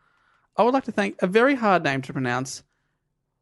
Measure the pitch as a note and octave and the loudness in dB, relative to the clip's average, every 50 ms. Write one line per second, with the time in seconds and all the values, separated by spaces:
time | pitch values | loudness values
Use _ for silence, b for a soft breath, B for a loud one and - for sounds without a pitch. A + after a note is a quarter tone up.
0 | _ _ _ _ _ _ _ _ _ _ _ - G3+ A#3 B3+ C4+ B3+ - G#3+ - | _ _ _ _ _ _ _ _ _ _ _ 0 2 2 2 0 -2 -2 -4 -4
1 | G3+ G3 - - - F#3 F#3 A3 A#3+ C#4 C#4+ B3+ A3+ G#3 F#3+ E3+ D#3+ D3 C3+ C3+ | -4 -4 -4 -4 -4 0 2 4 4 4 2 2 2 2 2 2 2 0 -2 -4
2 | C3 - C#3 C#3+ C3 B2 B2 B2+ C3 C3 - - _ _ _ _ _ _ _ _ | -6 -6 -6 -4 -4 -2 -2 -4 -4 -8 -12 -16 _ _ _ _ _ _ _ _
3 | _ _ _ _ _ _ _ _ | _ _ _ _ _ _ _ _